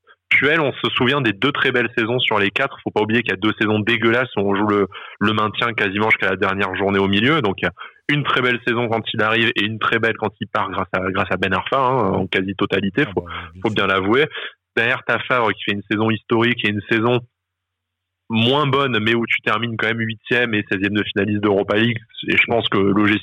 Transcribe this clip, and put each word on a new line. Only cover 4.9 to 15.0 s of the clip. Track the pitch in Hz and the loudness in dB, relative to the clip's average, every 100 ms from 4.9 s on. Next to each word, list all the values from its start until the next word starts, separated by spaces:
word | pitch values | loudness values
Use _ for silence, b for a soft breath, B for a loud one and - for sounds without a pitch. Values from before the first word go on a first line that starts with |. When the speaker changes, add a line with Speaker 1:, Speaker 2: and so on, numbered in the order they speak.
| B B - | B B -4
Speaker 1:
le | 104 | 0
maintien | 107 107 - 117 | 0 0 -2 -4
quasiment | 110 101 104 110 | -2 -2 0 0
jusqu'à | - 98 | 2 0
la | 95 | 0
dernière | 98 98 95 | 0 0 -2
journée | 92 98 98 | 0 2 2
au | 98 | 2
milieu. | 101 123 160 | 2 2 2
Donc, | 104 92 | 0 -2
il | 87 | -4
y | |
a | B B B - | B B B -2
une | 147 | -2
très | - 135 | 0 0
belle | 123 120 123 | 0 0 -2
saison | 117 117 | -2 0
quand | 113 - | -2 -2
il | 113 | -2
arrive | 107 113 113 107 | 2 2 2 0
et | |
une | 104 110 | -4 -2
très | - 117 | 0 2
belle | 113 107 | 0 0
quand | 107 - | -4 -6
il | 104 | -6
part | 107 98 | -4 -2
grâce | 95 92 | -4 -4
à, | 95 95 | -2 -2
grâce | 95 95 | -2 -2
à | 95 | -2
Ben | 98 | 0
Arfa, | 92 - 135 | -2 0 0
hein, | 127 131 95 | 2 2 0
en | 95 98 | 0 -2
quasi-totalité. | 98 95 95 101 98 98 139 147 | -2 -2 -2 -2 0 0 0 0
Speaker 2:
Ah | |
Speaker 1:
Faut, | 87 | -2
Speaker 2:
bah, | 85 82 85 | -6 -10 -14
bien | 90 | -6
Speaker 1:
faut | 110 | -4
Speaker 2:
sûr. | 104 | 0
Speaker 1:
bien | 98 | 0
l'avouer. | 95 98 123 151 B B B _ 117 | 2 2 2 2 B B B _ -2
Derrière, | 113 123 | 0 0